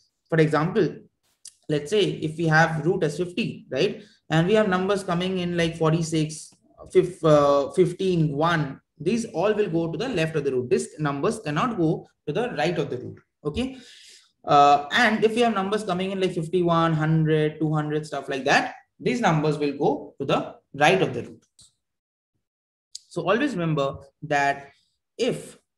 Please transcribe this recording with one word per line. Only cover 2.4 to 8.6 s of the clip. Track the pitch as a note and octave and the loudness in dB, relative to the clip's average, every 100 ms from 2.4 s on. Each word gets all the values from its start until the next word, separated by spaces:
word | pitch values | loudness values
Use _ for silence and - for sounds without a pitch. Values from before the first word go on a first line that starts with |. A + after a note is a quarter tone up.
| E3 | 2
have | D#3 E3 D#3+ | 4 4 2
root | D3 F#3+ | -2 0
as | D#3 D3 | -2 -2
fifty, | F3 - F3+ - - | -6 -4 -6 -8 -8
right? | C3 F#3+ - - _ - | -2 -2 -2 -14 _ -2
And | D#3 F3 | 0 4
we | G#3+ | 2
have | G#3+ | 2
numbers | F3+ F#3+ G3+ | 0 0 -2
coming | F#3+ E3+ F3+ F#3 | -2 -2 -2 -4
in | F3 F3 | -4 -2
like | E3 D#3+ | -2 0
forty-six, | D#3+ E3 D#3+ D#3+ D#3 - - _ _ - - | 2 2 0 -2 -4 -6 -18 _ _ -20 0
fif-, | F#3+ F3 - | 2 2 2
uh, | D#3+ D3+ C#3+ C#3+ C#3 | 4 6 6 4 2
fifteen, | - F3 F3 F#3+ F3 D#3 C#3 | 2 0 0 -2 0 0 0
one, | D#3+ E3+ | 0 0